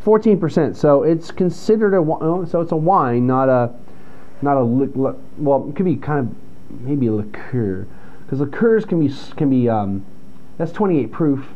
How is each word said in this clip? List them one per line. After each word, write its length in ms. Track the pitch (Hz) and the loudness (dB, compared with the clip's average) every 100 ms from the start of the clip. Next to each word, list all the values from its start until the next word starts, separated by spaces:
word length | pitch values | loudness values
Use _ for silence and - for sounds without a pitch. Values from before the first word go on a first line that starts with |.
Fourteen 400 | - 214 220 202 | 4 4 6 2
percent. 360 | 165 - 139 - | 2 2 0 2
So 260 | 151 143 | 4 6
it's 280 | 151 165 - | 4 0 -2
considered 600 | - 180 175 - 220 214 | -2 -2 -2 2 2 4
a 100 | 190 | 2
wi-, 160 | 156 156 | 2 0
oh, 220 | 160 175 170 | 0 0 0
so 160 | 175 | -2
it's 100 | 170 | 0
a 40 | 165 | 0
wine, 500 | 156 196 139 120 123 | 2 4 4 2 2
not 240 | 131 135 | 4 4
a, 200 | 127 120 - - - - - - - | 4 2 -4 -10 -10 -8 -8 -8 -4
not 160 | 143 139 | 0 2
a 60 | |
li-, 280 | 120 123 139 | 2 2 0
li-, 200 | - 131 127 - - | 0 -2 -2 -8 -4
well, 320 | 147 139 - | 2 2 0
it 80 | 147 | -2
could 80 | |
be 120 | 185 135 | 0 0
kind 240 | - 147 | -2 -2
of 600 | 120 - - - - - | -2 -6 -8 -10 -8 -8
maybe 260 | 123 143 123 | -4 0 0
a 60 | |
liqueur, 760 | 107 104 - - 127 107 92 - - - - - | 0 -2 -6 -4 -2 -2 -4 -6 -8 -8 -8 -6
'cause 140 | 135 | -2
liqueurs 460 | 143 - 233 226 208 | -4 0 2 2 2
can 120 | 175 | 0
be 100 | 147 | 0
s-, 260 | 135 - | -2 -8
can 160 | - 147 | -2 2
be, 180 | 131 120 | 4 2
um, 340 | 110 98 98 95 - - - - - | 0 -2 -4 -6 -10 -10 -10 -10 -6
that's 160 | 165 | -6
twenty-eight 400 | - 208 165 123 | -2 0 2 0
proof. 340 | - 160 135 135 | 0 0 0 -4